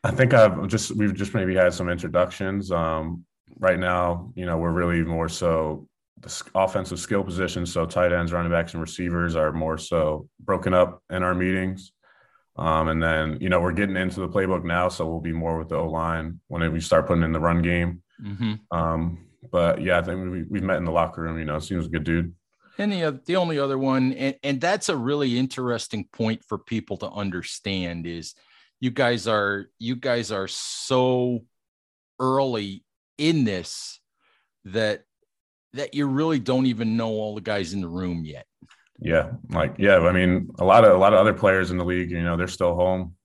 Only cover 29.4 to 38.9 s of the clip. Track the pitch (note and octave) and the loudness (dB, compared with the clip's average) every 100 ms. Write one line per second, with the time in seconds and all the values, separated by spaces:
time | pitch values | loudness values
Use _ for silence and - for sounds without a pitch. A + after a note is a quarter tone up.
29.4 | G2+ G2+ G2 _ A#2 B2 C3+ A#2+ A2+ G#2 | 2 -2 -6 _ -8 -4 -2 -2 -2 -4
30.4 | F#2+ - - - - C3 B2+ B2+ B2 A#2+ | -6 -8 -10 -10 0 2 4 2 0 -4
31.4 | - _ _ _ _ _ _ - C3 C3+ | -8 _ _ _ _ _ _ -4 0 2
32.4 | C3+ A#2 G2+ F#2+ _ _ _ - D#3 D#3+ | 0 -2 -4 -10 _ _ _ -2 2 2
33.4 | A#2 F#2 - - - - _ _ _ _ | 2 0 -8 -12 -14 -18 _ _ _ _
34.4 | _ _ G2 G#2 G#2+ G2+ _ _ _ _ | _ _ -6 -2 0 -2 _ _ _ _
35.4 | _ _ _ B2 C#3+ C#3 C#3+ C3+ D#3+ D3+ | _ _ _ -10 -6 -2 0 2 2 0
36.4 | A#2 C3 C3 A2 A2+ A2+ A2+ G#2+ G#2+ G#2+ | 2 2 2 2 0 0 -2 -2 -4 -6
37.4 | G#2 G2+ E2+ G2 F2 F2 F2+ E2+ D#2 C#2+ | -4 -4 -2 -4 -6 -4 -4 -4 -8 -12
38.4 | - _ - _ _ | -18 _ -20 _ _